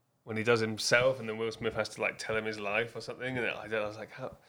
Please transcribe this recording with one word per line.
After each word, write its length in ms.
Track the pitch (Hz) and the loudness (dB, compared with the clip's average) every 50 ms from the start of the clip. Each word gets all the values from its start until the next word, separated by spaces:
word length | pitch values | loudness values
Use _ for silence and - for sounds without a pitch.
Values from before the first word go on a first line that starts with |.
| _ _ _ _ _ | _ _ _ _ _
when 120 | 123 110 | -6 -4
he 60 | 110 107 | 2 4
does 180 | 117 120 113 | 6 6 6
himself, 580 | 113 110 110 104 - - 123 120 127 131 131 127 | 4 2 0 -2 2 4 6 6 6 6 4 2
and 80 | 113 113 | -2 -6
then 80 | 107 110 | -4 -2
Will 120 | 113 113 110 | -4 -4 -4
Smith 220 | - 117 110 - | -2 -2 -2 0
has 140 | 113 107 - | 0 -2 -2
to, 100 | - - | -2 -2
like, 160 | 107 95 - - | -2 -2 -2 -2
tell 180 | - - 110 | -2 -2 0
him 80 | 110 110 | 0 0
his 140 | 110 107 104 | -2 -4 -4
life 340 | 104 101 101 110 117 117 - | -2 0 0 0 0 0 -4
or 60 | 117 | -8
something, 360 | 110 - 120 - 123 127 131 127 | -10 -10 -8 -6 -6 -4 -2 0
and 80 | 113 | 0
I 200 | 98 - - 107 107 | 0 -2 -4 -4 -2
don't, 140 | 110 110 104 | 0 0 0
I 40 | 107 | -2
was 80 | 107 | -4
like, 160 | 107 107 - - | -8 -10 -12 -10
"How, 160 | - 131 - - - _ | -10 -10 -10 -10 -14 _